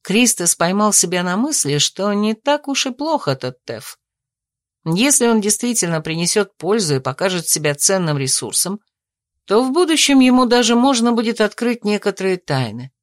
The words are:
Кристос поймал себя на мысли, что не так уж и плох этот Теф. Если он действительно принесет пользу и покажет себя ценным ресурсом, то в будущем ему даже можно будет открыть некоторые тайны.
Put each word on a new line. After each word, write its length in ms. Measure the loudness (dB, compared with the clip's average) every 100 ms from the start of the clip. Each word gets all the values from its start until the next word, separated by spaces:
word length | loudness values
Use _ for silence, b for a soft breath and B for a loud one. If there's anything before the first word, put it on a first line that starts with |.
Кристос 540 | 0 2 2 2 -2 0
поймал 380 | 0 2 2
себя 300 | 2 0 -2
на 120 | -2 -2
мысли, 420 | -2 -2 -2 0
что 360 | -2 -2 -2
не 200 | 0 -2
так 360 | -2 0 -2 -2
уж 160 | -4 -4
и 60 |
плох 360 | -4 -2 -2 -2
этот 300 | -4 -6 -10 -12
Теф. 340 | -12 -12 -20 _ _ _ _ _ _ _ _ -4
Если 420 | 0 2 2 2
он 140 | 2
действительно 600 | 0 -2 -2 -2 -2 -4
принесет 540 | -4 -4 0 0 -2 _
пользу 380 | -2 0 0 -2
и 40 |
покажет 500 | -4 -4 -2 -2 -4
себя 260 | -2 -2 -2
ценным 420 | 0 0 0 -2
ресурсом, 640 | -2 -4 -4 -4 -4 -6 _ _ _ _ _ _ 0
то 160 | 0
в 100 | 2
будущем 500 | 0 2 2 4 6
ему 240 | 6 4 4
даже 300 | 2 4 4
можно 360 | 2 2 2
будет 300 | 0 -2 0
открыть 420 | -2 0 -4 -2
некоторые 540 | -2 0 -2 -2 -2 -2
тайны. 560 | -2 -4 -2 -8 -14 _